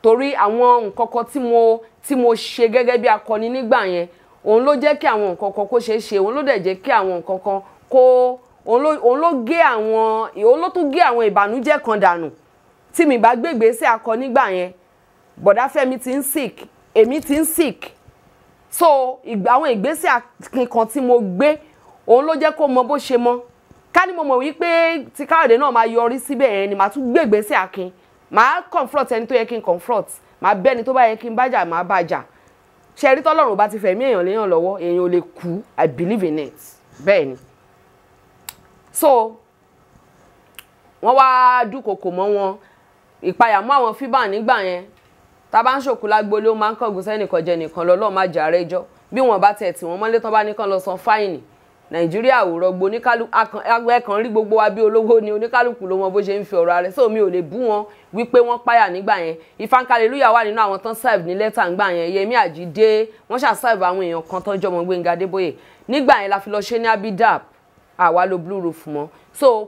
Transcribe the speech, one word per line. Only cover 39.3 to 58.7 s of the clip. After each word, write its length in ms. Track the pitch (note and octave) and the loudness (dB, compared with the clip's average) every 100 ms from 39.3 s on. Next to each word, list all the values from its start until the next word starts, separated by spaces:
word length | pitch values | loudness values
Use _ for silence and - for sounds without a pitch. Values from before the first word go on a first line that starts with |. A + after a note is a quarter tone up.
| A3 _ _ _ _ _ _ _ _ _ _ _ - _ _ _ _ | -10 _ _ _ _ _ _ _ _ _ _ _ -20 _ _ _ _
wọ́n 120 | G#3+ | 2
wá 500 | C4 C4 B3+ B3+ B3 | 4 4 4 4 2
dúnkokò 460 | A#3 C4 G#3+ G3 F#3 | -2 -6 -8 -6 -6
mọ́ 160 | F3+ G3+ G3+ | -4 -2 0
wọn. 180 | F#3+ G3+ _ _ _ _ _ _ | -2 -6 _ _ _ _ _ _
Ìpayà 380 | - F#3 A#3 G3+ | -8 0 2 2
mọ́ 120 | A3 C#4 | 2 0
àwọn 160 | A#3 | 0
fíbà 320 | G#3+ C4+ B3+ A3 | -4 -4 -2 -2
nígbà 340 | G3+ A3 A#3 | -4 -2 -2
yẹn. 200 | F#3 F3+ G3+ _ _ _ _ _ _ | -2 -8 -12 _ _ _ _ _ _
Tá 80 | A3 | 0
bá 140 | A#3+ C#4 | 0 -2
ń 20 | C4+ | -4
ṣòkú 200 | A#3 G#3 | -6 0
lágbolé, 400 | G#3+ G#3 G#3 A3 | -2 0 0 0
ó 40 | |
máa 180 | A3 G#3+ | 0 -4
ń 40 | A3 | -2
kángun 260 | A3+ F#3 | -6 -6
sẹ́nìkan 400 | F#3+ G#3+ F#3+ F3 D#3+ | -6 -6 -2 -4 -2
jẹ 100 | E3+ | -4
nìkan 280 | D#3+ F3+ E3+ | -6 -4 0
lọ, 60 | |
Ọlọ́run 160 | F#3 G#3+ | 2 2
má 140 | F#3+ F#3 | 0 -2
jẹ́ 160 | D#3+ | -2
a 80 | D#3 | 0
rẹ́jọ́. 320 | F3 F3 F3+ - _ _ | 0 -2 -8 -8 _ _
Bí 80 | G#3+ | 0
wọ́n 180 | B3+ G3 | 2 4
bá 120 | G3+ | 2
tẹ̀ 180 | G#3 G3 | 2 -6
tí 120 | F3 E3+ | -6 -10
wọ́n 120 | F3+ | -6
mọ́lé 200 | A3 A3+ | -2 -2
tán 120 | A3 | 0
bá 100 | A3 | 0
ní 100 | G#3+ | 0
kán 140 | G#3 G3+ | -4 -4
lọ 80 | F#3+ | -4
san 160 | F#3+ F#3 | -4 -6
fáìnì. 400 | - G#3+ G3+ D3+ - _ _ _ _ | -2 0 -2 -6 -14 _ _ _ _
Nàìjíríà 500 | E3 E3+ F#3+ B3+ B3+ | -4 -2 0 2 2
ò 160 | F#3+ E3 | 0 0
rọgbọ, 260 | F#3 F#3 G3 | -2 0 -4
oníkálù-, 400 | A#3 A#3+ A#3 A3+ | -2 -2 -2 0
a 140 | - G#3+ | -2 -2
kàn, 160 | G#3 | -6
a, 160 | - A#3 | -2 0
ẹ 220 | A#3 A#3+ | 2 0
kàn 220 | A#3 G3+ | 0 -4
rí 40 | A#3+ | 0
gbogbo 260 | G#3+ G#3 A3 | -2 0 2
wa 140 | G#3+ | 2
bí 120 | G3 | 2
olówó 380 | G#3+ A3 A3 A3+ | 2 2 4 2
ni, 100 | G#3+ | 2
oníkálùkù 540 | G#3+ A3+ B3 B3 A#3+ F#3 | -4 -2 0 0 -2 -6
ló 100 | F#3+ | -4
mọ 140 | F#3+ | -2
bó 100 | G3 | -2
ṣe 180 | G3 G3+ | -2 -6
ń 40 | |
fi 120 | G3 F3+ | -2 0
ọ̀rọ̀ 140 | E3+ | 2
ara 100 | F3+ | 0
rẹ̀. 80 | F3+ | -2
So, 160 | F#3+ A#3 | 0 0
mi 120 | A3 | 2
ò 80 | G3 | 0
lè 120 | F3+ | -2
bú 160 | D#3+ G3+ A#3+ | -6 -6 -2
wọn 160 | G#3 G#3 - _ | -2 -6 -18 _
wípé 240 | G3+ A#3+ B3+ | -8 2 2
wọ́n 180 | A#3+ A#3+ | 2 0
páyà 240 | A#3+ | 2